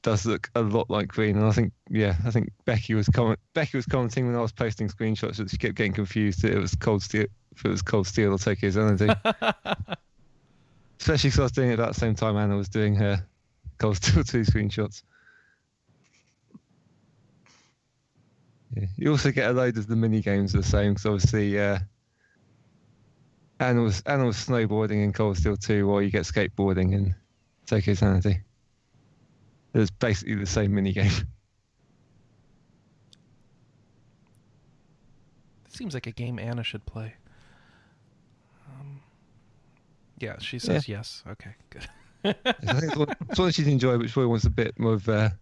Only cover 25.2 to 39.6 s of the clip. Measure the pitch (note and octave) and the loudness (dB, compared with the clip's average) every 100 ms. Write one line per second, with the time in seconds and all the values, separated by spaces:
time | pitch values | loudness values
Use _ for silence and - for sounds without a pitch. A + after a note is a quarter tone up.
25.2 | G#2+ F#2 D#2+ G2+ - G#2 G2+ G2+ G2+ G2+ | 0 2 0 0 0 2 4 2 2 0
26.2 | E2 - G2 - G2 F#2 F#2 G2 G2 F2+ | -2 -2 -2 0 0 2 2 2 0 -4
27.2 | _ _ _ _ - G#2+ G2 F#2+ G#2 F#2+ | _ _ _ _ -2 0 2 2 2 2
28.2 | G#2 F#2 - _ _ _ _ _ _ _ | 2 0 -4 _ _ _ _ _ _ _
29.2 | _ _ _ _ _ A#2+ G#2 - B2 G2+ | _ _ _ _ _ 2 2 2 -2 0
30.2 | - G#2+ G2 - G2+ G2+ G2 G2 G2 - | -2 -4 -2 0 2 2 0 2 2 2
31.2 | - - _ _ _ _ _ _ _ _ | -4 -10 _ _ _ _ _ _ _ _
32.2 | _ _ _ _ _ _ _ _ _ _ | _ _ _ _ _ _ _ _ _ _
33.2 | _ _ _ _ _ _ _ _ _ _ | _ _ _ _ _ _ _ _ _ _
34.2 | _ _ _ _ _ _ _ _ _ _ | _ _ _ _ _ _ _ _ _ _
35.2 | _ _ _ _ _ - A#3+ C3+ A2+ A2+ | _ _ _ _ _ -14 -10 -10 -10 -10
36.2 | A#2+ A#2+ A2+ A#2+ A2+ G#2+ - A2+ A2 - | -10 -8 -8 -8 -8 -10 -12 -12 -14 -16
37.2 | _ - - _ _ _ _ _ _ _ | _ -20 -20 _ _ _ _ _ _ _
38.2 | _ _ _ _ C#3+ C3 C#3+ C#3 _ _ | _ _ _ _ -20 -20 -20 -20 _ _
39.2 | _ _ _ _ | _ _ _ _